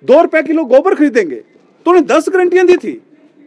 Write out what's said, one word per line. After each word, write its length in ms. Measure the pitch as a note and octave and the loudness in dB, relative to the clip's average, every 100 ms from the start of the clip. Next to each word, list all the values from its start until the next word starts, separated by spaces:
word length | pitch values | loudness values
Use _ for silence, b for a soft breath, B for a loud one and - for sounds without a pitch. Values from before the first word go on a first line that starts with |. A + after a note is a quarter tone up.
दो 180 | C#3 D4 | 2 2
रुपए 200 | F4 D#4 | 2 -2
किलो 220 | D#4 D#4 | -2 -4
गोबर 300 | C4 C4 F#4 | 0 0 2
खरीदेंगे, 420 | G4+ D4 A3+ E3+ A#2 - _ _ _ | 0 0 0 -4 -8 -16 _ _ _
तो 60 | E4 | 0
उन्होंने 160 | F4+ A3 | 0 2
दस 220 | D4 F4 | -2 -2
गारंटियां 380 | F#4 F4+ F4+ F4+ | -2 0 0 2
दी 100 | F4 | 0
थी, 260 | G3 A#2 _ _ _ _ | -2 -14 _ _ _ _